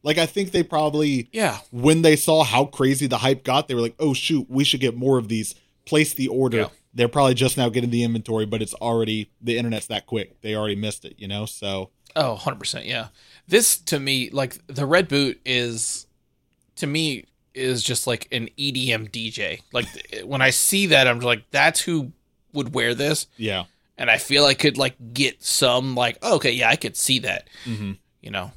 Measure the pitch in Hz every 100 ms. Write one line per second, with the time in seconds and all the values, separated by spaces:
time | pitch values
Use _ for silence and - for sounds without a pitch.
0 | 143 156 165 202 196 190 170 156 151 147
1 | 151 135 117 220 196 107 - 120 135 160
2 | 165 151 - 160 135 117 139 - 135 135
3 | 139 123 131 135 - 131 - 123 117 -
4 | 156 131 - 156 - 131 143 156 131 117
5 | 127 131 110 113 107 - _ _ - 156
6 | 151 - 131 - 131 117 107 _ _ 120
7 | 120 147 135 120 131 - 120 117 120 117
8 | 120 113 110 110 107 110 107 - 117 117
9 | 110 110 101 _ 117 117 117 110 - 107
10 | - 113 92 _ 107 107 107 101 107 -
11 | - - 101 101 107 - 101 98 95 _
12 | _ 160 135 104 - 110 - - - 120
13 | 110 _ _ - _ 214 226 - - 151
14 | 139 135 123 139 131 - - 131 139 170
15 | 180 139 139 - 131 127 120 113 - -
16 | - _ _ _ _ _ _ - 147 151
17 | 160 123 - _ _ 131 131 123 - 120
18 | - 117 - 120 113 - 139 127 131 113
19 | 110 117 113 107 98 80 _ 123 110 -
20 | - - 117 135 131 - - 196 196 143
21 | 127 120 120 113 - 143 151 165 - 165
22 | 131 - _ _ _ 143 123 131 120 120
23 | 143 156 - - 110 95 87 _ _ -
24 | 123 110 - 143 143 135 147 131 131 -
25 | 117 120 135 - - - 131 123 131 123
26 | 120 120 226 240 135 123 113 143 117 -
27 | - 131 95 92 - - 123 107 104 98
28 | _ _ 110 101 90